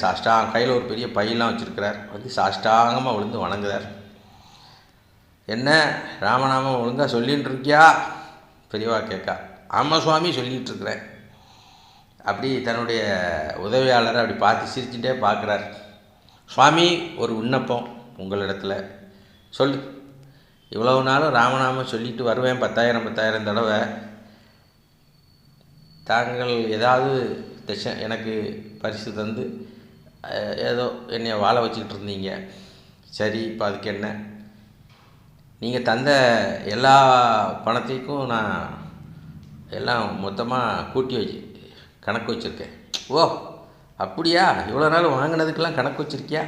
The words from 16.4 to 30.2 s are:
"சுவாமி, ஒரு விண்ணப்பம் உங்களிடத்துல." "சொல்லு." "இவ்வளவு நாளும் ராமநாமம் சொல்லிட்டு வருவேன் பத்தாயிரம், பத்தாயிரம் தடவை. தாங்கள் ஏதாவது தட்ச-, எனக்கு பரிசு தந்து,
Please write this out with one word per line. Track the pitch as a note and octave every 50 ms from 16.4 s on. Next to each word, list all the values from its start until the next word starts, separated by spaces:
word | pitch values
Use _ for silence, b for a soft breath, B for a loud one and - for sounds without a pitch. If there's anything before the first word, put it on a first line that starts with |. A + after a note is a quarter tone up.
| b
"சுவாமி, | - - - B2+ D3 D#3 E3 E3+ F3 F3 E3 - - - -
ஒரு | A#2 A2+ A2+ A2
விண்ணப்பம் | A2 B2 C3+ C3 A#2+ - B2 A#2+ A#2 - - - - - - -
உங்களிடத்துல." | F#2 F#2+ G2 G2+ G2 F#2+ G2 G2 G2 F#2+ G2 G2 - - - - - - b b b b b b b b
"சொல்லு." | - - C3+ C#3 C3+ C3+ - - - - - - - - b b b b b b b b b b
"இவ்வளவு | - G#2 A2+ B2 C3 C3+ C3
நாளும் | C3 C3+ C#3 D#3 D#3 B2+
ராமநாமம் | A#2+ A#2 B2+ C3 C3 C3 C3 B2+ C3 B2+
சொல்லிட்டு | - - A2+ A2+ A#2 A2+ B2 B2+
வருவேன் | A#2 A2 B2 B2+ B2+ B2+ B2
பத்தாயிரம், | A2+ G2+ G#2+ A#2 A#2 A#2+ A#2 A#2 A2
பத்தாயிரம் | G#2+ - G#2+ A2 A2 A2 A2 G#2+
தடவை. | G#2 G2+ A2+ A#2 A2 G#2+ G#2+ A#2 - - - - - - - b b b b b b b b b b b _ _ _ _ _ _ _ _ _ _ _ _ _ _ _ _ _ _ _ _ - - _ - - -
தாங்கள் | - A2+ A#2 A#2+ A#2+ B2 B2 B2 B2 A#2+ A#2 A2+ A2
ஏதாவது | G#2+ G#2+ A#2 B2 B2+ B2+ C3 C#3 C3+ C3 A#2+ G#2+ - - - - - - - -
தட்ச-, | G#2 G2+ - - - -
எனக்கு | G#2+ G#2+ A2+ A2 - A2 A2 G#2+ G#2 G2+ G#2 - - - - -
பரிசு | - A2 G#2+ - - A#2 G#2
தந்து, | G#2+ G#2+ G#2+ A2 A#2+ B2+ - - - B B B B B B B B B B _ -